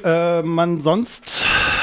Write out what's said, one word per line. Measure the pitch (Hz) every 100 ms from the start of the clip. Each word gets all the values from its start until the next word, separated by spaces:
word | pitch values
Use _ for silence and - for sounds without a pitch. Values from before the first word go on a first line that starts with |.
äh, | 175 165 170 170
man | 165 165 175 165
sonst, | 151 190 240 - - - - - - -